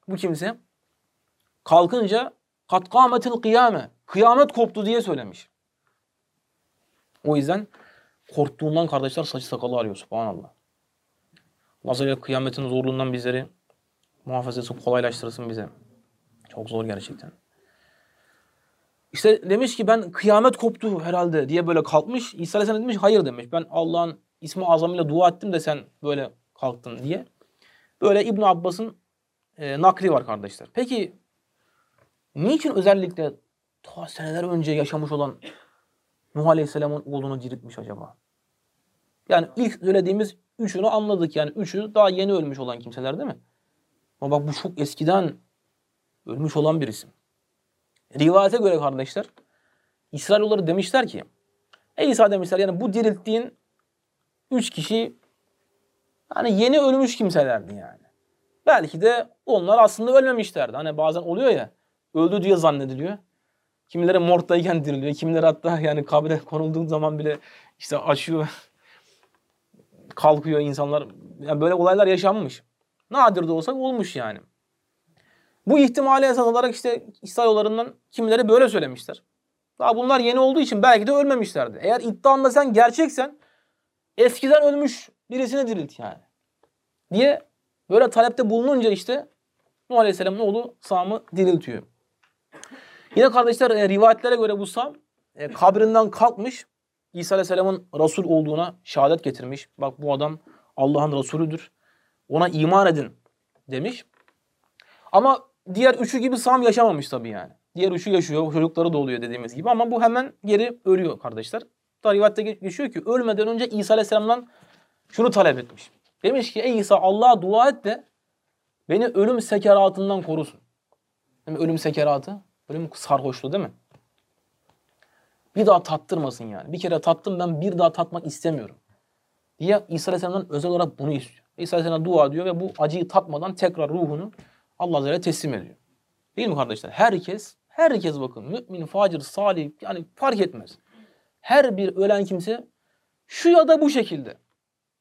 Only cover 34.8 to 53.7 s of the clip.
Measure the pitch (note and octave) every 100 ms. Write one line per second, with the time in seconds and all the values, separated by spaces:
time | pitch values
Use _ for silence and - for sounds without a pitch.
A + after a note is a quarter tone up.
34.8 | C#3+ D#3 D3+ D3 C#3+ - - - _ _
35.8 | _ _ _ _ _ D3+ D#3 D#3+ D3 D3+
36.8 | D3 D3 C#3+ C#3 C#3 C3 B2 B2 A#2 A2+
37.8 | A2 G#2 - _ _ _ _ _ _ _
38.8 | _ _ _ _ - F3+ E3 - A#3 -
39.8 | F3+ F#3+ F3 G3+ G#3 - _ - A3 F3+
40.8 | G#3+ A3 G#3+ G3 E3 D3+ D3+ D3 G3 F#3
41.8 | G#3+ G#3+ G3+ F3+ G3 F#3+ D3 C#3 B2+ A#2+
42.8 | B2 A#2+ C3 D#3+ C#4 - _ _ _ _
43.8 | _ _ _ - C#3 D3 D3 C#3+ F#3+ F3+
44.8 | D3 - D#3+ F#3+ E3+ - _ _ _ _
45.8 | _ _ _ _ - A#2 D#3 D3+ D#3 D#3+
46.8 | C3+ G#2+ - _ _ _ _ _ _ _
47.8 | _ _ _ - D#3 F#3 G3 A#3 G3+ E3+
48.8 | D3 C3 C3 - G#3 _ _ _ _ _
49.8 | _ _ _ D3 - G#3 G#3 G#3+ E3 F3+
50.8 | F#3 C4 A#3+ - - _ _ _ _ _
51.8 | _ - D4+ A#3 G#3+ G3 F3 F#3 G3 F3
52.8 | A3+ G3 A3 G3+ A3 A3 A#3+ - _